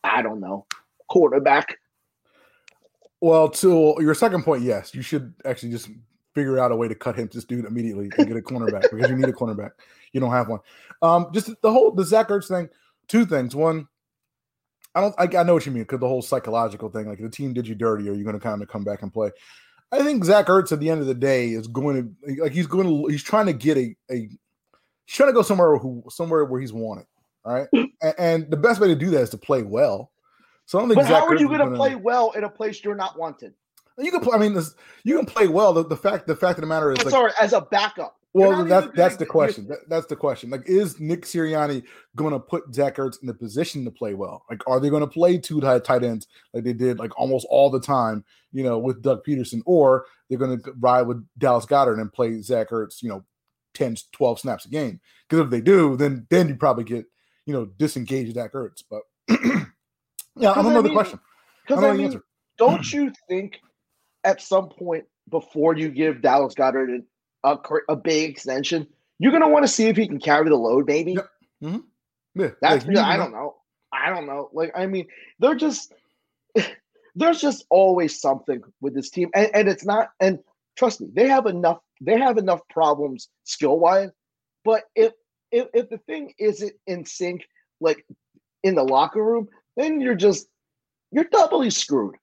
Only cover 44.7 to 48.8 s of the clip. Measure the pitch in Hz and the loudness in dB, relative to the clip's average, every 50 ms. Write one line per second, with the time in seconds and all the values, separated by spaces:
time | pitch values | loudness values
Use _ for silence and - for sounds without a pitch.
44.7 | 127 131 135 147 143 151 147 139 - 165 175 175 180 175 - - 160 151 131 135 | 0 2 2 2 0 0 -2 -2 0 2 2 4 2 2 -2 -4 -4 -2 2 2
45.7 | 127 123 - - 135 127 123 120 117 110 - _ _ _ _ _ - 117 113 123 | 2 2 2 0 0 0 0 -2 -4 -6 -10 _ _ _ _ _ -10 -6 -6 -6
46.7 | 120 107 123 127 117 92 113 110 - - 127 131 135 131 - - 127 131 139 143 | -4 0 0 -2 -2 -2 -6 -10 -6 -4 -2 -2 -2 -2 0 2 4 4 4 4
47.7 | 131 131 123 - 143 131 120 113 110 107 - _ _ _ _ _ - 135 135 127 | 4 0 -2 0 0 2 2 0 -2 -6 -10 _ _ _ _ _ -8 -4 -2 -2
48.7 | 117 113 | -2 -2